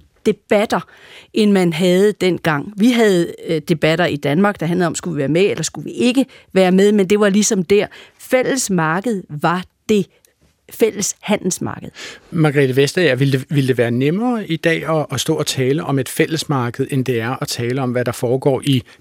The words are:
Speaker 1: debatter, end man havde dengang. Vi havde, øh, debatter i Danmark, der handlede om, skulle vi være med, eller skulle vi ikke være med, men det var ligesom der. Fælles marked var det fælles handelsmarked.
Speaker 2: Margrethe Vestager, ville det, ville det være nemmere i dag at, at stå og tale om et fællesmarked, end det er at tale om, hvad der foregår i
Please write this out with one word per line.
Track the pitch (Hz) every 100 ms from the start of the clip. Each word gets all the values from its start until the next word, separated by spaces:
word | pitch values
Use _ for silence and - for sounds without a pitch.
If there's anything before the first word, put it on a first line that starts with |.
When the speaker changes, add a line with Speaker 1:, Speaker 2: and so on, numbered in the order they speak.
| - _ 220
Speaker 1:
debatter, | 208 - 208 220 190 - - - - -
end | 226 208
man | 196 180
havde | 160 185 180 208 190
dengang. | 185 170 165 143 190 208
Vi | 240
havde, | 233 214 180 170 - -
øh, | 160 147
debatter | 160 156 165 170
i | 143
Danmark, | 143 151 202 -
der | 165
handlede | 175 170
om, |
skulle | - 180
vi | 147
være | 139
med, | 165 196
eller | 131
skulle | 160 -
vi | -
ikke | - 240 254 - - _
være | 185 185
med, | 190 202
men | 208 185
det | 208
var | 208
ligesom | 202 202 202
der. | 170 202 - - - _
Fælles | - 254 247 269 -
marked | 180 156 175 240 196 -
var | 147 165 180 180 _ -
det | 214 - _ _ _ _ _ -
fælles | - 220 - 196 -
handelsmarked. | - 208 185 - - - - - - - _
Speaker 2:
Margrethe | 160 156 143 135 127
Vestager, | 143 185 160
ville | 127 139 131
det, | -
ville | 143 131
det | 123
være | 117
nemmere | 120 139 185 247 233 185
i | 160
dag | 170 165 147 160
at, | -
at | 120
stå | -
og | 156 147
tale | - 127 151
om | 165 139
et | 123
fællesmarked, | - 165 156 - 139 120 - 131
end | 139
det | 127 117
er | 113 131
at | 143
tale | - 120 131
om, | 127
hvad | 123
der | 120
foregår | - 120 131 143 127
i | 143 131 - -